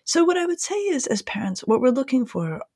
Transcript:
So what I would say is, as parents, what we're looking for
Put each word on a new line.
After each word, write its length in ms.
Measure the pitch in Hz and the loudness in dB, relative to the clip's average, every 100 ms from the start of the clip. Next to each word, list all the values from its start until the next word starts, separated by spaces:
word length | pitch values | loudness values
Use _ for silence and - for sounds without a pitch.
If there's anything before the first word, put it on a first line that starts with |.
So 220 | - 330 339 | -2 2 4
what 120 | 359 | 4
I 80 | 349 | 0
would 140 | 339 | -2
say 160 | - 415 | -4 -2
is, 320 | 403 285 - | 0 0 0
as 140 | 208 | -4
parents, 400 | - 202 196 185 | -4 -6 -4 -4
what 180 | - 220 | 0 2
we're 100 | 254 | 4
looking 360 | 247 269 254 233 | 2 2 0 0
for 360 | 180 160 160 - | -4 -4 -6 -10